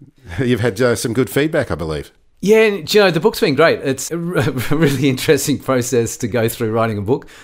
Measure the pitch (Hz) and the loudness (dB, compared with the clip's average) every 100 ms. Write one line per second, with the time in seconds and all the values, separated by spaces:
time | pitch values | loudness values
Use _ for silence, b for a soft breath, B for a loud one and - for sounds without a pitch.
0 | - _ - 82 120 120 117 98 123 117 | -20 _ -14 -4 0 0 0 0 0 0
1 | 123 110 127 - 156 156 123 82 80 76 | -2 -2 0 0 0 -2 -2 -4 -4 -6
2 | - _ _ _ 180 220 220 196 151 208 | -8 _ _ _ 2 4 4 0 0 4
3 | 196 165 208 - 208 135 160 107 139 131 | 4 4 0 0 0 4 4 2 -2 -6
4 | - 165 170 175 156 127 - 151 160 135 | -6 -8 -4 -2 -2 -2 -2 2 2 2
5 | 139 127 - 143 - 123 - 131 120 120 | 0 0 2 2 2 -4 -2 -2 0 0
6 | 113 - 120 120 113 - 113 113 113 104 | -2 -4 -4 -2 -2 -2 -2 0 0 -2
7 | 98 143 - B | -2 -2 -4 B